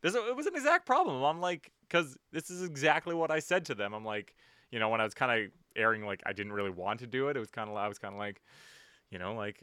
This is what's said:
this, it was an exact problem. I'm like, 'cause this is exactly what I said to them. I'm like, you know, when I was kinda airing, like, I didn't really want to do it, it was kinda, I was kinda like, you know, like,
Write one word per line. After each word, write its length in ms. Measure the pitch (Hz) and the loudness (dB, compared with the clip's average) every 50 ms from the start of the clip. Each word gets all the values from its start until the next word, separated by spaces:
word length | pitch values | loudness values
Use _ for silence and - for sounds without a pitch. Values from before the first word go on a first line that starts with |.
this, 120 | - 175 208 | 0 0 0
it 220 | 247 214 233 254 | 2 0 0 -2
was 100 | 269 302 | -2 -2
an 80 | 403 359 | -4 -2
exact 300 | 294 262 294 339 359 - | 0 4 4 4 4 4
problem. 360 | - 254 330 370 190 139 127 135 | 4 4 4 4 4 2 2 2
I'm 160 | 147 160 170 | 2 2 2
like, 320 | 180 180 180 165 - - _ _ _ - | 0 -2 -2 -4 -8 -16 _ _ _ 0
'cause 280 | - 175 165 135 131 - _ _ | 2 2 2 0 -4 -16 _ _
this 180 | - 160 - - | -8 -8 -8 -8
is 120 | 180 180 | -8 -8
exactly 520 | 185 175 151 135 147 151 151 160 - 175 170 | -8 -6 -2 2 4 4 4 4 2 -2 -2
what 160 | 165 165 151 | 0 0 0
I 80 | 156 156 | 0 -2
said 240 | - - 175 185 165 | 0 0 0 0 0
to 80 | - 127 | -2 -4
them. 200 | 101 101 101 107 | -4 -4 -4 -4
I'm 100 | 107 110 | -6 -6
like, 300 | 110 107 104 98 - _ _ _ _ _ _ _ _ | -4 -4 -4 -6 -8 _ _ _ _ _ _ _ _
you 80 | 123 113 | -2 0
know, 80 | 110 110 | 2 2
when 100 | 113 110 | 4 4
I 40 | 110 | 2
was 100 | 104 - | 0 0
kinda 360 | - 131 123 117 113 107 92 - _ _ _ - | 2 2 2 4 2 0 -2 -8 _ _ _ 0
airing, 280 | 110 110 113 110 107 104 | 2 4 4 4 2 -2
like, 160 | 104 98 - - | -4 -6 -4 -4
I 60 | - | -6
didn't 200 | 98 101 101 104 | -4 -4 -6 -4
really 180 | 104 101 101 98 | -2 -2 -2 -2
want 300 | 90 87 90 101 113 117 | -2 -4 -4 -4 -4 -4
to 60 | 123 113 | -6 -4
do 200 | 113 131 135 143 | -2 -2 0 0
it, 80 | 143 | -2
it 40 | 127 | -2
was 100 | 110 - | -6 -6
kinda, 220 | - 120 110 107 104 | -8 -8 -8 -6 -4
I 140 | 104 101 104 | -4 -4 -4
was 100 | 101 - | -4 -8
kinda 180 | - 101 98 101 | -10 -10 -8 -8
like, 240 | 104 101 98 - _ _ - - - - - - - - _ _ _ _ | -8 -8 -8 -10 _ _ -20 -20 -20 -20 -20 -20 -20 -20 _ _ _ _
you 80 | 95 90 | -10 -8
know, 160 | 90 98 113 | -6 -6 -6
like, 280 | 113 101 104 98 - | -4 -6 -6 -8 -10